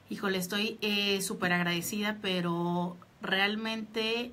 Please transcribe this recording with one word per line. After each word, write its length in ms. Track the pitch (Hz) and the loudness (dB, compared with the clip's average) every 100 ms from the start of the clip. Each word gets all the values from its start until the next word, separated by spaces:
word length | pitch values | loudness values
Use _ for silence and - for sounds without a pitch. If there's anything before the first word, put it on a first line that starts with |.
| - | -10
Híjole, 280 | 202 196 185 | -4 0 0
estoy, 400 | 180 202 220 220 | -2 -2 -2 -2
eh, 400 | 214 202 202 196 | 0 2 2 2
súper 320 | 185 - 180 | 0 0 2
agradecida, 640 | 175 175 170 170 208 208 208 | 4 2 0 0 -2 -2 -2
pero 760 | 196 185 175 170 175 175 175 180 - - | 0 0 2 2 2 2 0 -6 -16 -10
realmente 1080 | 190 190 202 214 220 220 214 220 220 233 240 | -2 2 2 2 -2 -4 -4 -2 0 0 -2